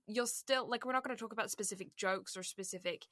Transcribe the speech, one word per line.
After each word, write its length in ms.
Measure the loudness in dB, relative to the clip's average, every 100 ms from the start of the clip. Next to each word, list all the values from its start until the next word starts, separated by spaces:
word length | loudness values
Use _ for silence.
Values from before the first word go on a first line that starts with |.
| -2
You'll 220 | 0 2
still, 420 | 0 4 4 4
like, 160 | -2 2
we're 60 |
not 120 | 0 0
gonna 100 | -4
talk 160 | 0
about 180 | 2 2
specific 440 | 0 -2 -4 -8 -2
jokes 400 | 2 2 -2 -8
or 80 |
specific, 600 | -6 -6 -6 -4 -4 -4 -8